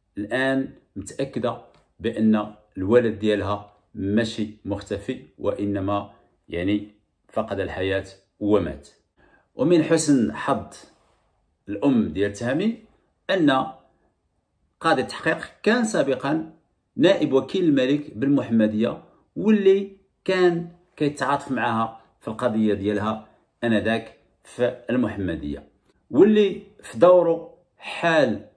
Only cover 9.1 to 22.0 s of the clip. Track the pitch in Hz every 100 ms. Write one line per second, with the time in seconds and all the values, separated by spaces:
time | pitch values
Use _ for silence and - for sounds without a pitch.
9.1 | _ _ _ _ - 143 175 151 165 147
10.1 | 135 104 - - 120 85 - - _ _
11.1 | _ _ _ _ _ - 101 143 123 90
12.1 | 80 104 - 120 143 214 233 - _ _
13.1 | _ - 190 147 131 - - _ _ _
14.1 | _ _ _ _ _ _ _ 165 143 110
15.1 | - 160 - - - 208 247 220 175 139
16.1 | 127 139 160 165 - _ _ _ - 170
17.1 | 196 151 131 123 190 170 135 127 147 -
18.1 | 104 139 139 117 113 107 107 117 - -
19.1 | _ _ - 202 208 190 196 196 - _
20.1 | _ - 185 180 170 170 - _ - 147
21.1 | - 131 139 - 123 117 113 113 -